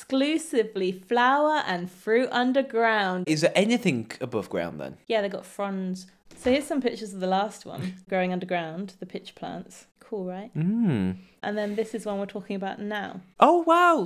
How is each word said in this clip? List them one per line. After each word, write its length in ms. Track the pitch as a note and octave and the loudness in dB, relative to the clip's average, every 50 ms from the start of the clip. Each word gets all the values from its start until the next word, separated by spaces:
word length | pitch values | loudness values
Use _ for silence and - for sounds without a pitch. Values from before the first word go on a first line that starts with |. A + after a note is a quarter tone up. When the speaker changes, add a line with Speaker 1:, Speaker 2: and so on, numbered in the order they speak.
| - | -6
Speaker 1:
exclusively 880 | - C4 C4+ C4+ D4 D#4 D#4 D#4 - - B3 G#3+ G#3+ - G3 F#3+ F3+ F#3 | -2 0 2 2 2 2 0 -2 0 0 0 0 0 -2 -2 -2 -2 -2
flower 680 | F#3 - - A#3+ A#3+ A#3+ B3+ C4+ D4 D4+ D4+ D#4 D4+ - | -4 -4 0 2 4 6 6 6 4 4 2 2 0 0
and 240 | - F#3 F3 F3 F#3 | -2 -4 -4 -6 -8
fruit 380 | - - - G#3 A3 A#3+ C4 - | -10 -8 -2 2 2 2 2 2
underground. 920 | - A#3+ B3 B3+ C4 C#4 C4 C4+ - A3+ A#3 A3+ A3 G#3+ G3+ F#3 F3+ F3+ F3+ | 0 0 2 2 2 2 0 0 0 2 2 4 4 2 2 0 0 -2 0
Speaker 2:
Is 140 | F3 D#3+ D3+ | 0 2 2
there 120 | D#3+ - - | 2 4 4
anything 560 | E3+ G3 A3 A#3+ A#3+ - F#3 C#3 A#2 A2 - - - | 4 4 4 2 2 2 2 0 0 -2 -6 -8 -8
above 300 | B2+ A#2+ A#2 G#2+ F#2 - | -8 -4 -2 -2 -2 -2
ground 280 | - F2+ E2+ E2+ D#2 D2+ | -2 -2 -2 -2 -4 -8
then? 180 | C#2 C2+ - - _ | -10 -10 -12 -14 _
Speaker 1:
Yeah, 160 | - A#3 - - | -2 -2 0 0
they 60 | G3 | -2
got 160 | F#3+ F#3+ - | -4 -8 -10
fronds. 600 | - - - G3+ G3 G3 F#3+ F#3 F#3 F3+ F#3 - - _ _ _ - - | -12 -8 -6 -6 -4 -4 -4 -4 -4 -6 -8 -10 -16 _ _ _ -20 -20
So 140 | - - B3+ | -4 0 2
here's 160 | B3+ C#4+ C#4+ | 2 2 0
some 160 | - E4 C#4+ B3 | -2 -4 -2 -2
pictures 320 | A#3+ A3+ G#3 A3 G3+ F#3+ | -2 -4 -4 -8 -12 -8
of 60 | F#3+ | -4
the 60 | F#3 | -2
last 380 | F#3 F#3+ F#3+ G3+ G#3+ G3+ - - | 0 2 0 0 -2 -6 -10 -16
one, 300 | - - - F3 F#3 F#3 F#3 - | -14 -10 -8 -8 -8 -8 -10 -8
Speaker 2:
<laughs> 60 | - | -4
Speaker 1:
growing 240 | F#3+ F#3 F#3 F#3 F3+ | -2 0 0 0 -2
underground, 600 | F3+ F3+ F3+ F3+ F3 E3 D#3+ D#3+ F3 G3+ F#3+ - _ | -4 -4 -4 -4 -4 -4 -6 -8 -8 -10 -10 -10 _
the 60 | - | -14
pitch 280 | F3+ - - - - - | -12 -12 -12 -12 -14 -14
plants. 520 | - - - - F3 F#3+ - - - - _ _ _ | -12 -12 -10 -10 -12 -12 -16 -20 -20 -20 _ _ _
Cool, 260 | - - - G#3 F#3 | -14 -10 -8 -8 -6
right? 280 | F3+ F3+ F#3+ G#3 B3 - | -8 -8 -10 -12 -8 -4
Speaker 2:
Mm. 640 | D3+ D#3 F3+ G#3+ A#3 A#3 G3 C#3 G#2+ F#2 F#2 F#2 F#2 - - _ _ - | -2 0 0 2 2 2 2 2 2 2 0 -2 -4 -10 -18 _ _ -8
Speaker 1:
And 140 | G#3 G#3 G#3+ | -6 -4 -2
then 160 | G#3 G#3 G#3 | -4 -2 -2
this 180 | G#3 A3 G#3+ - | -4 -4 -4 -6
is 100 | A3 - | -8 -6
one 140 | G#3 G3+ G3 | -6 -4 -4
we're 80 | G3+ | -6
talking 300 | G3 - G#3+ F#3+ - G3+ | -6 -8 -10 -8 -8 -6
about 240 | G3 F#3+ F#3+ G3 - | -6 -6 -6 -8 -8
now. 400 | G#3 G#3 G#3+ G#3 - - - F#3 - - _ - | -8 -8 -6 -6 -8 -8 -10 -14 -16 -18 _ 4
Speaker 2:
Oh, 220 | G#3+ C4+ E4+ F4 E4 | 6 6 6 6 4
wow. 420 | E4 E4 F4 F4+ F4 E4 C#4+ F#3 | 4 4 6 6 6 4 4 0